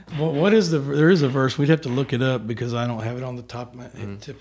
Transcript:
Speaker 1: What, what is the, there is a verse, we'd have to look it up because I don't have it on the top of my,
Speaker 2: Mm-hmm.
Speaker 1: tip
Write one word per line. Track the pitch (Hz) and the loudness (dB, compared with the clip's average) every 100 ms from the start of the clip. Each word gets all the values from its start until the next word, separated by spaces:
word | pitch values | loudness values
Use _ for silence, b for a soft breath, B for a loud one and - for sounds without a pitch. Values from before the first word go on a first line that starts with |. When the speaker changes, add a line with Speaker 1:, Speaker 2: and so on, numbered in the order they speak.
| B 147 | B -4
Speaker 1:
What, | 160 143 | -2 2
what | 196 | 4
is | 220 170 | 4 4
the, | 156 | 0
there | 139 143 160 | 0 4 6
is | 185 | 6
a | 139 | 4
verse, | 135 131 - | 2 0 2
we'd | 143 | 2
have | 156 | 2
to | 127 | 2
look | 127 131 | -2 0
it | 123 | 0
up | 131 127 110 | 0 0 -4
because | 117 120 120 | -6 -4 -4
I | 120 | -4
don't | 113 | -4
have | 113 123 | -6 -6
it | |
on | 131 123 | -8 -10
the | |
top | 117 120 123 | -12 -12 -12
of | 123 | -16
my, | - | -16
Speaker 2:
Mm-hmm. | - 101 101 | -12 -10 -10
Speaker 1:
tip | - - | -14 -16